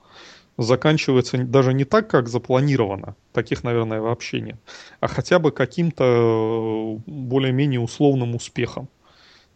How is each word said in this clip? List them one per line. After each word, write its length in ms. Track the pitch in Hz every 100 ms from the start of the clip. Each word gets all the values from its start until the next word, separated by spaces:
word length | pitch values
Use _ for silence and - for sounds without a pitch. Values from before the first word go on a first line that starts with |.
| _ - - - _ -
заканчивается 800 | 113 127 156 156 - 127 123 127
н-, 80 | 127
даже 260 | 135 127
не 120 | 131 135
так, 240 | 220 220
как 180 | 151 120
запланировано, 880 | 117 - 127 143 131 104 98 110 - _
таких, 320 | - - 131
наверное, 380 | 123 117 113 110
вообще 400 | 110 120 - 127
нет, 160 | 110 110 - - - -
а 80 | 127
хотя 320 | - - 180
бы 120 | 156
каким-то, 520 | - 127 - 170 - 131 120 117 113 110 113 110 110 110 110 -
э, 20 |
более-менее 680 | 147 127 131 131 127 147 123
условным 560 | 117 - 147 135 120 117
успехом. 540 | - - 120 - 135 _ _ _ _ _ _